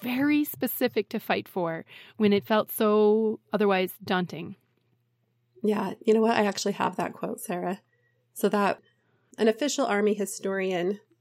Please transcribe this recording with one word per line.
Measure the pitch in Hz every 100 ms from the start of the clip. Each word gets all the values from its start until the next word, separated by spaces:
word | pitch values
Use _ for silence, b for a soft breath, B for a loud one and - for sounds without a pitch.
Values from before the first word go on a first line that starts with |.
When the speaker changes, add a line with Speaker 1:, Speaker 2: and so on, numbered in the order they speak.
Speaker 1:
very | 247 247 285 294
specific | 294 - 254 - 247 226 -
to | 214
fight | - 196 -
for | 190 170 160 - B B B
when | 208
it | 202 -
felt | 214 -
so | - 214 214 208 214 220 226 -
otherwise | 202 202 185 185 -
daunting. | 196 185 180 151 180 196 _ _ _ _ _ _ _ _ _ -
Speaker 2:
Yeah, | 214 208 196 -
you | -
know | 220
what? | 220 226
I | 202
actually | 190 202
have | 196 - 180
that | 175
quote, | - 185 -
Sarah. | - 180 180 196 _ _ _ _ _
So | - 202
that | 208 196 - _ _ _ _ _ -
an | 220
official | 220 294 -
army | 202 202 214
historian | 202 196 - 196 190 190 180 180 208 _ _